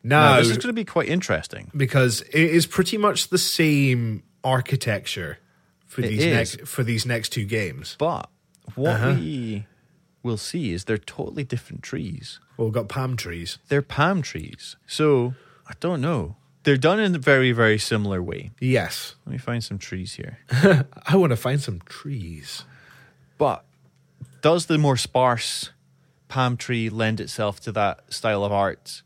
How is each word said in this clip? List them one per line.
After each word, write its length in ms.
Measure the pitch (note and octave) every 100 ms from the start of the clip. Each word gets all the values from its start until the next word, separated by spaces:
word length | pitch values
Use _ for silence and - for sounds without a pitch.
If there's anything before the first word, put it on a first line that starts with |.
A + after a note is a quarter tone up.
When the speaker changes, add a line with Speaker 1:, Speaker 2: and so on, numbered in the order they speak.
| A#2
Speaker 1:
Now, 280 | D3 D3+
Speaker 2:
Now, 60 | B2+
this 80 | A#2
is 80 | A#2
gonna 160 | -
be 100 | A3+
quite 240 | G#3+ E3+ -
interesting. 640 | F3 - E2 - - -
Speaker 1:
because 500 | D3 C3 C3+ B2+ A2
it 100 | - D3+
is 300 | E3 E3 E3+
pretty 320 | - F3+ G#3+
much 320 | G#3 - -
the 80 | F3+
same 840 | - - D#3+ C#3+ C#3 B2 A#2 G#2 _ _
architecture 960 | C3 B2+ - C#3 A#2 G2+ - - D#2+ - _ _ _ _ _
for 140 | -
Speaker 2:
It 80 | A#2
Speaker 1:
these 160 | A2 E3
Speaker 2:
is. 80 | A#2+ A2 -
Speaker 1:
next, 100 | -
for 160 | -
these 220 | A#2 A2+ B2
next 240 | A#2 A2
two 160 | - G2+
games. 500 | A2+ F#2+ C2 - -
Speaker 2:
But 320 | D#3 E3 - _ _ _ - -
what 200 | D3 A2
Speaker 1:
Uh-huh. 200 | B2 C#3
Speaker 2:
we 480 | D#3+ C#3 A#2 G2+ G#2 _ _ _ _ _
will 140 | B2 A2
see 380 | - F3+ B2+
is 100 | F2
they're 140 | - G#2+
totally 480 | - - - - C3+
different 380 | B2+ - -
trees. 580 | - - - - - - _ -
Speaker 1:
Well, 100 | A2+
we've 60 |
got 160 | A2 G2+
palm 260 | C3+ C3 B2
trees. 440 | F2 E2+ E2+ - _
Speaker 2:
They're 120 | C#3+
palm 400 | C#3 - D#3+ G3
trees. 540 | - E2 D#2+ - - - -
So, 500 | - D3+ C3+ B2 C3 _ _ -
I 40 | -
don't 220 | E3+ E3+
know. 340 | F3 C#3+ D#2+ G2+ _ _
They're 120 | - C3+
done 240 | D#3 G#3
in 160 | G#3 E3+
a 40 |
very, 340 | C#3 C3+ C3
very 240 | A#2 A2 G#2+
similar 420 | - A2+ G2+ F#2
way. 300 | F2+ - - -
Speaker 1:
Yes. 560 | B2+ B2+ F2 - - - -
Speaker 2:
Let 60 |
me 60 | B2+
find 260 | B2 A#2+
some 140 | - G2+
trees 380 | - F#2 F#2 -
here. 240 | - - -
Speaker 1:
<laughs> 340 | B2 F#3 D#3 C3+ - -
I 80 | F#3
wanna 220 | F3 A2+
find 240 | B2+ C#3+
some 180 | B2+ F2+ -
trees. 800 | - D3 C3 E2+ D#2+ C#2 - - - - - - _ _ _
Speaker 2:
But 260 | D3 E2 _ _ _ _ _ _ - _
does 240 | D3+ F3 E3
the 120 | D#3
more 200 | D3 B2+
sparse 720 | - B2+ B2+ A#2 - - - _ _ _ _ _ _
palm 300 | C3+ B2 A#2+
tree 320 | - A#2 A2+
lend 320 | G#2+ A2+ A2
itself 400 | D#2+ - G#2 G2
to 100 | -
that 420 | G#2 G2+ - _
style 300 | - A2+ G#2
of 80 | G2+
art 500 | G2+ G2 - - -